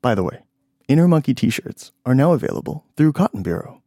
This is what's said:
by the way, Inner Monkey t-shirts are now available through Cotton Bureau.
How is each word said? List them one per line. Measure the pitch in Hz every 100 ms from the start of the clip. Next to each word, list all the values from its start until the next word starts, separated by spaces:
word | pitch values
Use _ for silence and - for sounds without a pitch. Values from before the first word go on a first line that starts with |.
by | 127 104
the |
way, | 87 - _ _ _ _ -
Inner | 147 175
Monkey | 160 139
t-shirts | 127 113 - - - - _ -
are | 131
now | 151
available | 160 - - - 151 _ -
through | 156
Cotton | 147 196 -
Bureau. | 92 85 - -